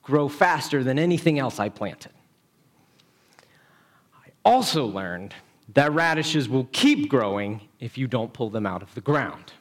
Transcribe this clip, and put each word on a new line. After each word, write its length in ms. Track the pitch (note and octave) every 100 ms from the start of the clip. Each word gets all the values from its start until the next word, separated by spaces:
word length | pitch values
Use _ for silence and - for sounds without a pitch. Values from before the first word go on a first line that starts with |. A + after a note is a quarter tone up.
grow 240 | - D3 C#3+
faster 560 | D3 F#3 D#3 - C#3+
than 140 | B2+ C3+
anything 400 | E3+ E3+ E3+ D3
else 220 | C3 G#2+
I 100 | G#2
planted. 420 | - G2+ - - _ _ _ _ _ _ _ _ _ _ _ _ _ _ _ _ _ _ _ _ _ -
I 60 | _
also 400 | - B3+ A3 D#3+ A#2+
learned 480 | G2 F#2+ F2 G2 - _ _ - A#2+
that 180 | D3
radishes 560 | D3+ E3 D#3 D#3 D#3+ A#2+
will 180 | C3 B2
keep 360 | - C#4+ C#4 D3
growing 540 | C3+ G#2+ G2+ G2+ G#2+ - _
if 200 | A#2 -
you 80 | C3
don't 260 | A#2+ A2+
pull 160 | - A2+
them 160 | A2 G2+
out 160 | F2+
of 120 | - -
the 60 |
ground. 520 | A#2+ D3 A#2 - - -